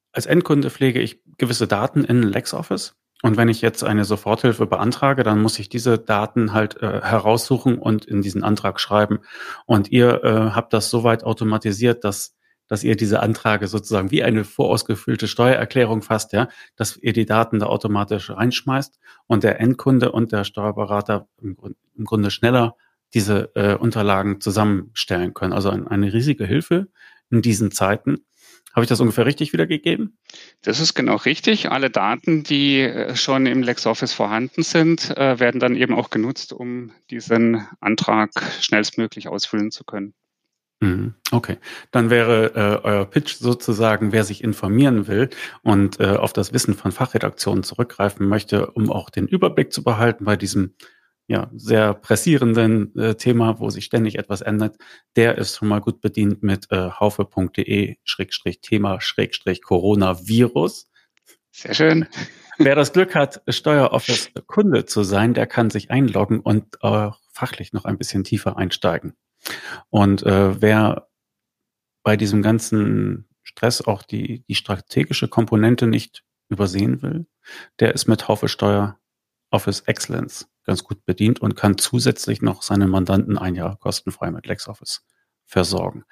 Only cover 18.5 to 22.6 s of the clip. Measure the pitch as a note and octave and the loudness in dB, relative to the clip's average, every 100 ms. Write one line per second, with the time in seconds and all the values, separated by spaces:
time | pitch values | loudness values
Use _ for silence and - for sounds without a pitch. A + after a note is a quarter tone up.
18.5 | - - C3 - _ - - - A2 A2 | -2 -4 -4 -4 _ -20 -20 -2 2 2
19.5 | - A#2+ B2+ C3+ C3 A#2+ A2+ A2+ G#2 G2 | 2 0 2 2 2 2 0 0 -2 -4
20.5 | - G#2 G2+ G#2 G#2 G2+ G#2 - _ G2+ | -4 -6 -4 -2 -2 -2 -4 -6 _ -12
21.5 | F#2 G2 - _ - G#2+ A2 G2+ - A#2 | -12 -16 -18 _ -12 -4 0 0 0 2
22.5 | B2 | 2